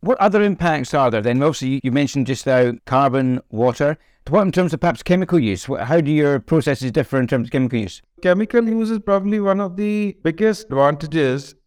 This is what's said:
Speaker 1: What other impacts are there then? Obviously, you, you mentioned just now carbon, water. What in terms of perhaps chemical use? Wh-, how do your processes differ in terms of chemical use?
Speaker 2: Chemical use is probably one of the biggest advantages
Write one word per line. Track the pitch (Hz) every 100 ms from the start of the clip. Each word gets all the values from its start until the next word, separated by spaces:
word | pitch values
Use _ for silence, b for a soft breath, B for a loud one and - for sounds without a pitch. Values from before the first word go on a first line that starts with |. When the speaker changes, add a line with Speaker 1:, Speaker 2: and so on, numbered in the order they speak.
Speaker 1:
What | 175 247
other | 196 202
impacts | 208 185 170 151 135 151
are | 131
there | 110
then? | 107 123
Obviously, | 143 147 131
you, | 135
you | 131
mentioned | 127 143 139 127
just | 135 -
now | 127 123 120 -
carbon, | 131 139 131 131 127 -
water. | 107 123 120 143 156 _ _ -
What | 165
in | 196
terms | 175 180
of | 156
perhaps | 175 151
chemical | - 180 185 175
use? | 113 95 -
Wh-, | 131
how | 110 165
do | 147
your | 151 147 139
processes | - 160 143 139 127
differ | 110 143 135
in | 123
terms | 135 117
of |
chemical | 139 127 120
use? | 98 - _ _
Speaker 2:
Chemical | 185 180 214 240 233
use | 226 220
is | 220
probably | 208 196 196 208
one | 202 196
of | 202 180
the | 208 208 208 -
biggest | 160 165 214 214
advantages | - 135 139 143 151 160 135 131 139 -